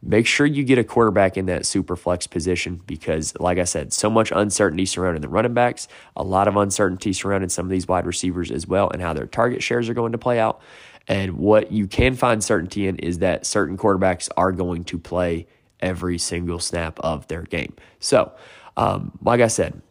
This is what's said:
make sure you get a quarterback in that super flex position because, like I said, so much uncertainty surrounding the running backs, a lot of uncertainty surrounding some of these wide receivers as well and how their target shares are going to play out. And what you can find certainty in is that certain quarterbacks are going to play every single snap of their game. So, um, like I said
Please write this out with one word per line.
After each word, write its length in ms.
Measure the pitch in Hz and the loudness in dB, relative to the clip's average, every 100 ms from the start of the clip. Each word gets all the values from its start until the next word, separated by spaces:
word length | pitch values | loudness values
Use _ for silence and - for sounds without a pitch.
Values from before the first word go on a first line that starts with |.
make 260 | - 107 117 | 4 4 4
sure 200 | - 147 | 4 2
you 180 | 143 | 2
get 140 | 131 127 | 4 4
a 60 | |
quarterback 520 | 113 - 113 101 95 95 | 4 4 4 6 2 2
in 100 | 92 | -2
that 180 | 87 | -2
super 320 | - 101 90 87 | 0 -2 -2 -4
flex 300 | - 87 - | -2 -2 -2
position 540 | 90 82 87 90 87 - | -4 -2 -2 -4 -8 -10
because, 480 | 80 - 80 76 - | -10 -4 -4 -4 -2
like 180 | 87 90 | 0 0
I 60 | |
said, 280 | 87 80 71 | 0 -4 -4
so 180 | - 104 | -2 2
much 220 | 113 110 | 2 2
uncertainty 540 | - 104 - 101 80 95 | 0 0 2 2 2 -2
surrounding 360 | - 90 80 | -2 -2 -2
the 60 | 76 | -2
running 260 | 87 120 | 0 0
backs, 340 | 120 120 - - - - | 2 0 0 -14 -18 -18
a 80 | - | -8
lot 240 | 92 95 101 | -2 2 4
of 100 | 101 | 2
uncertainty 560 | 101 95 98 90 107 | 0 2 0 0 -4
surrounding 360 | 92 98 98 90 | -2 -2 -2 -2
some 180 | - 90 | -4 -2
of 40 | |
these 180 | 92 87 | -2 0
wide 180 | 90 85 | 0 0
receivers 440 | 87 90 87 85 | -2 -2 -2 -4
as 160 | 60 82 | -6 -2
well 240 | 92 98 | 0 0
and 100 | - | 0
how 120 | 87 | -4
their 140 | 76 - | -4 -6
target 360 | - 120 120 | 0 0 0
shares 260 | - 120 113 | -2 -2 -2
are 60 | |
going 180 | 117 117 | -2 -2
to 60 | 113 | -2
play 200 | 127 120 | 0 2
out. 220 | 110 - - - - - - | 0 -2 -12 -20 -20 -20 -4
And 300 | 98 98 80 | -2 -2 0
what 340 | 98 107 107 | 6 6 4
you 160 | 107 98 | -2 0
can 260 | - 123 | 2 2
find 300 | 127 123 113 | 4 2 2
certainty 420 | - 104 85 101 98 | 2 0 0 -2 -2
in 100 | 92 | -2
is 200 | 82 87 | -4 0
that 280 | 92 82 - | 0 0 0
certain 300 | 107 85 95 | 0 0 0
quarterbacks 520 | 107 95 95 90 - - | 2 4 2 0 -4 0
are 160 | 92 | 0
going 320 | 92 90 85 | 0 -2 -4
to 140 | 85 87 | -6 -10
play 480 | - 87 90 82 82 _ _ _ | -4 -2 0 -2 -8 _ _ _
every 380 | 92 87 90 87 | -6 -4 -4 -4
single 400 | - 87 87 85 | -4 -4 -4 -4
snap 420 | - 85 82 - | -4 -4 -6 -6
of 260 | - 73 - | -6 -6 -6
their 140 | 80 | -10
game. 320 | 101 85 - - - _ | -6 -6 -8 -12 -20 _
So, 340 | - 127 - - - - - - | 2 2 2 -4 -20 -20 -10 0
um, 420 | 107 95 - - | 0 0 -6 -2
like 180 | - 120 | 2 4
I 80 | 113 | 4
said 320 | - 80 80 _ | 4 -2 -4 _